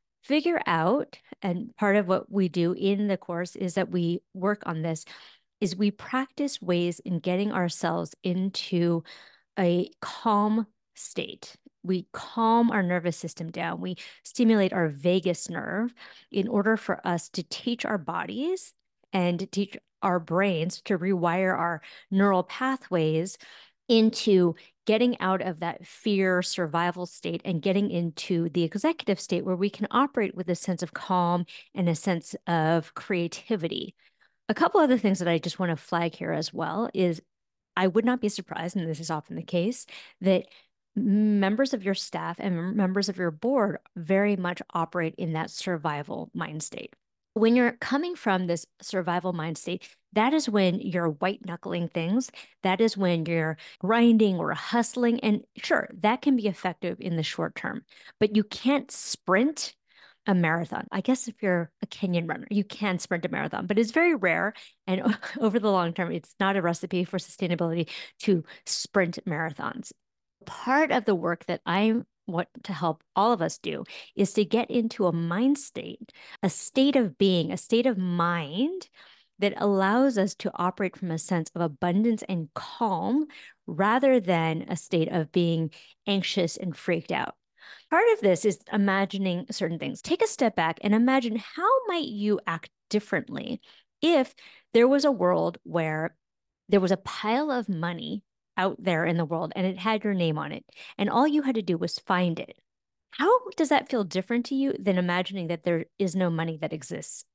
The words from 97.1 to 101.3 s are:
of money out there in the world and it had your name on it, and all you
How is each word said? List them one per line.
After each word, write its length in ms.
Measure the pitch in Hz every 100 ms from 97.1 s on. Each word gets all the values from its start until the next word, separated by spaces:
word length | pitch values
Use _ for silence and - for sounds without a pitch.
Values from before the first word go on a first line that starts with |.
| - 214 247 302
of 180 | 247 214
money 540 | 170 170 170 156 202 - _ _ -
out 180 | 190 -
there 280 | 185 160 170
in 100 | 170
the 80 |
world 260 | 160 165 165 190
and 100 | 185
it 120 | 185
had 260 | 196 220
your 80 | 214
name 240 | 190 165 156
on 160 | 147
it, 100 | - - - - -
and 100 | 202
all 180 | -
you 140 | 302